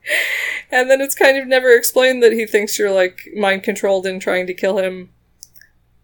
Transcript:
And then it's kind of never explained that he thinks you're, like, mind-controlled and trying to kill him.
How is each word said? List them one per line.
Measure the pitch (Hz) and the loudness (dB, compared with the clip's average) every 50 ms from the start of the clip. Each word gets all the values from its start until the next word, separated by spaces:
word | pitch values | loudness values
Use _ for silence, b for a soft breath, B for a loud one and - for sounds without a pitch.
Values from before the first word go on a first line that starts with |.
| B B B B B B B B B B B B B B | B B B B B B B B B B B B B B
And | - 254 254 254 | -2 0 2 4
then | 269 262 | 2 2
it's | 277 277 - | 2 -2 0
kind | - 294 269 269 277 | 2 4 4 4 2
of | 269 | 0
never | 254 262 254 254 254 | 0 0 2 4 6
explained | 240 240 240 - - 262 254 262 254 247 | 4 4 4 2 0 2 2 2 2 4
that | 240 226 | 4 4
he | 226 226 220 | 4 2 -2
thinks | 208 - 208 208 214 - - | -2 -2 -2 -2 -2 -4 -2
you're, | 208 202 | -2 0
like, | 190 190 185 180 - - - - - | 2 2 0 0 -2 -8 -20 -14 -8
mind-controlled | 208 202 196 196 190 196 226 196 - - 196 196 190 185 | -4 -2 -2 -2 -2 -4 -6 -6 -4 -2 -2 -2 -2 -2
and | 190 185 185 | -4 -8 -6
trying | - 208 196 185 180 | -4 -4 -4 -4 -4
to | 180 180 | -6 -8
kill | - - 190 196 196 | -4 -4 -2 -2 -2
him. | 185 185 185 185 180 - _ _ _ _ _ - - - _ b b b b _ _ _ _ _ | -4 -4 -6 -10 -16 -20 _ _ _ _ _ -20 -20 -20 _ b b b b _ _ _ _ _